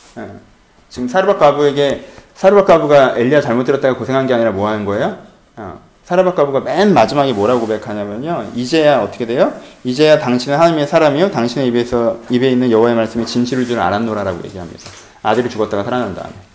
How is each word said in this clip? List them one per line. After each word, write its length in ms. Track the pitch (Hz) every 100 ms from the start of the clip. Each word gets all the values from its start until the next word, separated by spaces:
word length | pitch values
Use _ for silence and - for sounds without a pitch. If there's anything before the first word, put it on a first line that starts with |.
| - 117
예. 100 | 101 98 _ _ _ _ _
지금 180 | 123 123
사르밧 320 | 185 208 190
과부에게, 680 | 147 143 143 135 143 123 - - _ -
사르밧 300 | - 202 185
과부가 500 | 165 147 143 127 117
엘리야 220 | 120 147
잘못 240 | 123 120
들었다가 340 | 127 135 135 120
고생한 300 | 113 135 127
게 60 |
아니라 180 | 120 113
뭐 160 | 95 104
하는 160 | 107
거예요? 340 | 101 104 170 185 - _ _ -
어, 240 | 98 - - _
사르밧 320 | - 180 180 175
과부가 240 | 139 131
맨 340 | 123 156 208
마지막에 380 | 143 107 143 139
뭐라고 300 | 101 107 123
고백하냐면요. 880 | 110 110 123 104 101 107 156 156 101 117
"이제야 440 | 123 160 151 131
어떻게 260 | 101 - 117
돼요? 280 | 131 226 - - - 127
이제야 340 | 127 151 147
당신은 380 | 131 123 139 143
하나님의 300 | 170 156 143
사람이요. 440 | 165 151 139 196
당신의 380 | 139 120 143 127
입에서, 480 | 120 120 120 117 - -
입에 200 | 123 131
있는 200 | 123 127
여호와의 240 | 110 120 117
말씀이 300 | 110 120 113
진실을 400 | 123 120 131 117
줄 140 | 113
알았노라"라고 640 | 90 101 113 107 95 87
얘기합니다. 380 | - 98 85 90 - - - _
아들이 260 | 110 113 117
죽었다가 360 | 110 104 101 104
살아난 280 | 127 107
다음에. 200 | 85 - - -